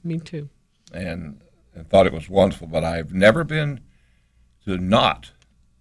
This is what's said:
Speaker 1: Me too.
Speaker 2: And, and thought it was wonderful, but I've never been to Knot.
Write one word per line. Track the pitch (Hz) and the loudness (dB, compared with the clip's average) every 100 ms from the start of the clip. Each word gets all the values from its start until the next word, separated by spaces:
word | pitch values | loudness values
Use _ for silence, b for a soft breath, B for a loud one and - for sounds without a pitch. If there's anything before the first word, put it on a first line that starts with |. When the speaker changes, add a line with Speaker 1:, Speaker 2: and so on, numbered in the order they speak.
Speaker 1:
Me | 170 165 | -8 -8
too. | - 156 147 _ _ _ _ | -8 -14 -14 _ _ _ _
Speaker 2:
And, | 85 92 87 78 - _ _ _ | -10 -8 -8 -10 -14 _ _ _
and | 85 80 | -20 2
thought | 95 90 | 4 4
it | |
was | 78 76 | 2 -4
wonderful, | 95 95 80 82 | 2 2 2 -6
but | 82 | -4
I've | 82 85 80 | -2 -4 -6
never | 92 101 147 156 | 4 4 4 0
been | 156 147 131 - _ _ _ _ _ _ _ - | -4 -4 -8 -14 _ _ _ _ _ _ _ -6
to | 92 | -4
Knot. | 90 117 120 - - _ _ _ _ _ | 2 2 2 0 -10 _ _ _ _ _